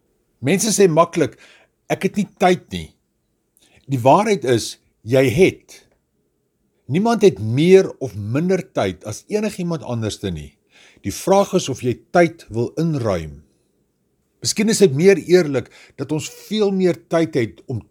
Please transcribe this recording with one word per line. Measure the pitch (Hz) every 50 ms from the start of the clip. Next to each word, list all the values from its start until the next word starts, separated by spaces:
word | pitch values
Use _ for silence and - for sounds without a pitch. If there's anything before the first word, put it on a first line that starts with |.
| _ _ _ _ _ _ _ _ 117
Mense | 131 180 196 208 226
sê | 190 175 202 185
maklik, | 156 156 170 - - 175 147 123 - _ _ - _ _ _ _ _ _ _ -
"Ek | 156 - -
het | 190 - 208
nie | 196 - _ -
tyd | 196 180 185 180 - _
nie." | - 87 80 - _ _ _ _ _ _ _ _ _ _ _ _ _ _ _ _ _ _ _ -
Die | 139 127
waarheid | 113 131 143 180 214 226 208 - -
is, | 123 127 110 - - - - _ _ _ _
jy | - 107 123 131 135 131
het. | 110 147 190 147 - - _ - - - _ _ _ _ _ _ _ _ _ _ _ _ _ _ _ _ _ _ _ _ _
Niemand | - 127 175 208 233 233 220
het | 214 190 - -
meer | 107 110 117 135 156 175 185 190 185 147 - -
of | 139 123 90
minder | 104 101 104 117 139 170 185 190 180 170 - -
tyd | 147 117 98 90 78 -
as | 104 104 - - -
enigiemand | 196 208 214 214 202 - 180 175 170 156 -
anderste | - 123 117 113 107 98 - - 95
nie. | 87 78 73 73 - _ _ _ _ _ _ _ _ _
Die | - 101 -
vraag | - - - 190 196 196 - -
is | 185 - -
of | 131 -
jy | - 127 113 - _ _
tyd | - 180 175 165 165 - - -
wil | 104 113 120 - -
inruim. | - 160 170 156 139 120 110 95 87 80 78 73 71 - _ _ _ _ _ _ _ _ _ _ _ _ _ _ _ _ _ _ _
Miskien | - 117 - - 214 220
is | 220 -
dit | 202 180 131
meer | 139 170 196 196 165
eerlik | - 147 170 185 170 147 135 127 - - _ - - - _
dat | - 135 -
ons | 151 156 - -
veel | - - - - 202 214 208 196
meer | 196 190 185 180 165 - - -
tyd | 180 165 165 160 160
het | 147 117 107 - - - -
om | 131 107 - _